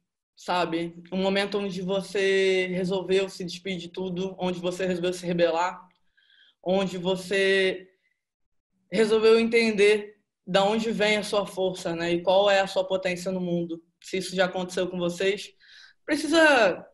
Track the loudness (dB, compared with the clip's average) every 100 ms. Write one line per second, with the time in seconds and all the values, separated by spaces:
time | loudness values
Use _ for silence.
0 | _ _ _ _ -4 -2 0 -2 -6 -10
1 | -8 -2 0 0 -2 -2 -4 -6 -4 -4
2 | -4 -2 0 2 2 2 0 -2 -2 -2
3 | 0 0 -2 -6 -10 -10 -8 -8 -8 -8
4 | -6 -4 -6 -4 -4 -4 -4 -4 -4 -2
5 | -2 -4 -4 0 2 2 -2 -4 -16 _
6 | _ _ _ _ _ _ -2 0 0 -4
7 | -2 -4 -2 0 4 4 2 -2 -10 _
8 | _ _ _ _ _ _ _ _ -6 0
9 | 2 4 6 6 6 2 2 4 4 4
10 | -2 -16 _ _ -2 2 2 2 -2 0
11 | 0 0 0 -2 -2 -2 -4 -4 -6 -4
12 | -2 -2 2 4 4 4 2 -2 -2 -2
13 | -2 -6 -6 -4 -2 -2 -4 -8 _ _
14 | -10 -8 -4 -2 0 -2 -6 -4 -4 -2
15 | -4 -2 -2 -2 -6 _ _ -20 -20 _
16 | -4 -4 2 4 6 6 4 0 -10